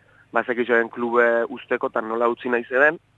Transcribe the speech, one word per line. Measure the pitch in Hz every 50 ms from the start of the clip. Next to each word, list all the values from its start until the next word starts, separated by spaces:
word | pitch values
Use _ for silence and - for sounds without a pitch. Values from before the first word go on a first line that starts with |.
| _ _ _ _ _ _
bazekixe | - 117 113 - 123 117 123 117 123 117
den | 117 113
klube | - 120 120 117 117 120 120 117 117 117 117 -
usteko | - 117 - - 127 120 - 131
eta | - 123
nola | 110 110 113 117 120 120
utzi | 120 - - 127
nahi | 123 117 117
zeben, | - 131 127 143 151 160 170 _ _ _